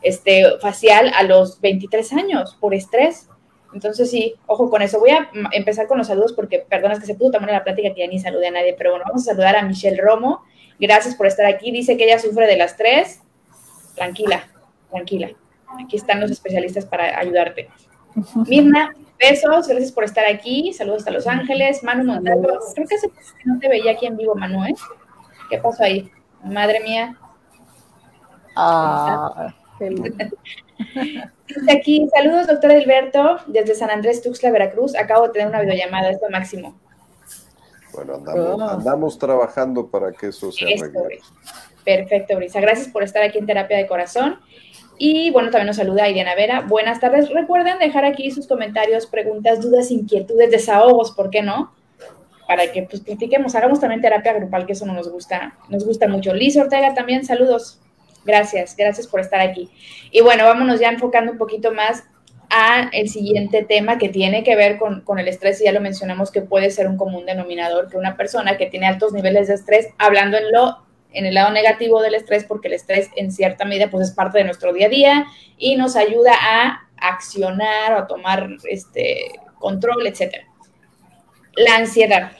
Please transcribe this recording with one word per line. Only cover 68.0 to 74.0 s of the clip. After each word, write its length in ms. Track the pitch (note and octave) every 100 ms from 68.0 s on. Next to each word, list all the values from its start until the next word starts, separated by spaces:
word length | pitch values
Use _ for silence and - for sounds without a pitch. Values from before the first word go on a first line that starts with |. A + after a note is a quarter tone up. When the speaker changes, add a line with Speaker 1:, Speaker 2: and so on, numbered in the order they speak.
| F#3+ F#3+
Speaker 1:
persona 400 | G3 A#3 G3+ G3
que 80 | F#3
tiene 200 | F#3 F#3
altos 280 | F#3+ G#3+
niveles 340 | G3+ F#3 G3 G3
de 60 |
estrés, 340 | G3+ G3 G#3+ A3 _
hablando 400 | G#3 G3+ G3+ G#3+
en 160 | G#3+
lo, 240 | A3+ B3+ - _ _ _
en 120 | -
el 80 | F#3+
lado 180 | F#3+ G3+
negativo 520 | G#3+ A3 A3 A#3 A3+
del 120 | A3
estrés, 300 | A3 A3 G#3
porque 240 | G#3 G#3+ F3+
el 60 |
estrés 340 | F3+ - G3 G3 -
en 160 | G3
cierta 320 | F#3+ F#3+ F#3
medida, 240 | G3+ G3 G3+
pues, 200 | F#3+